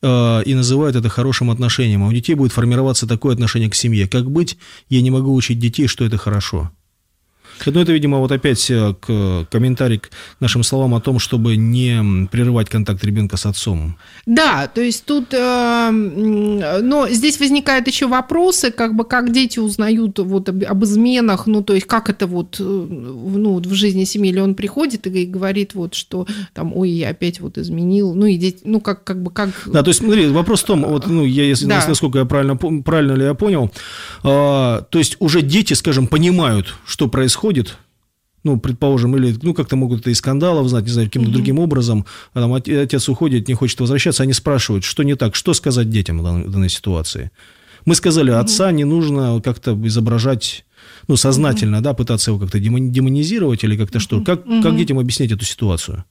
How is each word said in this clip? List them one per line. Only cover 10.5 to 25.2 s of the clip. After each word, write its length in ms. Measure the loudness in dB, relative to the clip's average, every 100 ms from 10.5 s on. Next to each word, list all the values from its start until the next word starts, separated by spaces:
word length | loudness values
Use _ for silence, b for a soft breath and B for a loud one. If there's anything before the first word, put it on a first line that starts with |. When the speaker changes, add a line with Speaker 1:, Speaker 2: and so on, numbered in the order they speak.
| 0
Speaker 1:
словам 320 | 0 0 2
о 60 | 2
том, 200 | 0 -2
чтобы 360 | 0 0 2 2
не, 360 | 2 2 2 2
м, 280 | 2 2 0
прерывать 400 | 0 2 2 0
контакт 320 | -2 -2 -2 0
ребенка 320 | 0 0 -2
с 80 | -4
отцом. 500 | -4 -2 -2 -2 -8 B B 0
Speaker 2:
Да, 420 | 2 4 2 -2
то 140 | -2
есть 240 | -2 -2 -2
тут, 280 | -2 -2
э, 40 | -2 0 0 0 0 2
м, 720 | 2 0 0 0 0 0 -2 -2 0 2
но 180 | 2 2
здесь 320 | 2 0 0
возникают 480 | 2 2 2 0 0
еще 220 | -2 0
вопросы, 600 | 0 0 0 2 2 -2
как 220 | -2 -2 -2
бы, 80 | 0
как 260 | 0 0
дети 280 | 2 0 0
узнают 600 | -4 0 0 2 0 -2
вот 300 | -2 -2 -2
об, 140 | -4 -2
об 160 | 0
изменах, 640 | 2 4 2 2 0 0 0
ну, 140 | 0
то 100 | 2
есть 140 | 0 2
как 220 | -2 -2
это 180 | -4 -2
вот, 300 | -4 -6 -6
э, 40 |
в, 720 | -4 -4 -6 -10 -10 -10 -6 -2
ну, 160 | 0
вот 120 | 0 -2
в 60 |
жизни 300 | 0 0 0
семьи, 280 | -2 0 0
или 100 | 0
он 140 | 0 -2
приходит 520 | -4 -2 -4 -4 -4
и 180 | -4